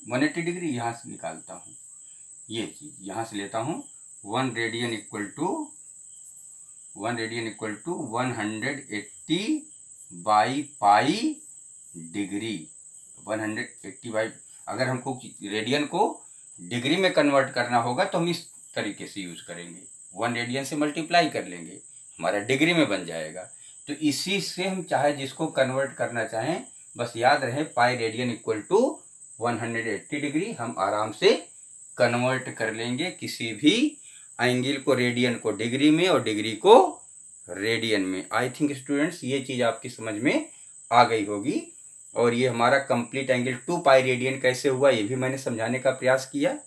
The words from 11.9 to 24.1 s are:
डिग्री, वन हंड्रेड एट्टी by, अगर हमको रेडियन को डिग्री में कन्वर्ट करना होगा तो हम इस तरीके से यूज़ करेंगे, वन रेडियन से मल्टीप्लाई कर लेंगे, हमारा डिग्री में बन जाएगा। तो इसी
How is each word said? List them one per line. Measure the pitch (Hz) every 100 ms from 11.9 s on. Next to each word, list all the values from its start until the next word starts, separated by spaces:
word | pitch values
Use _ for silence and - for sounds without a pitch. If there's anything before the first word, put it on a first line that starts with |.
| 85 82
डिग्री, | 101 92 101 110 92 76 - - - - -
वन | 98 110
हंड्रेड | 107 110 120 - 98
एट्टी | - 117
by, | 107 110 - - - -
अगर | 110 127
हमको | 123 135 127 123 -
रेडियन | 101 107 110 143 147
को | 175 302 - - - - -
डिग्री | 87 120 131 180
में | 185
कन्वर्ट | 156 143 139 127
करना | 123 117 120
होगा | 120 123
तो | 196 180
हम | 170
इस | 170 - - -
तरीके | 120 107 92 90
से | 101
यूज़ | 87 80 -
करेंगे, | 85 87 85 - - -
वन | - 120
रेडियन | 117 120 135
से | 135 151
मल्टीप्लाई | 151 156 156 175 156
कर | 110 92
लेंगे, | 87 82 101 - - - -
हमारा | 85 101
डिग्री | 107 135 160
में | 170 127
बन | 95
जाएगा। | 82 82 78 87 - - - - -
तो |
इसी | 151 151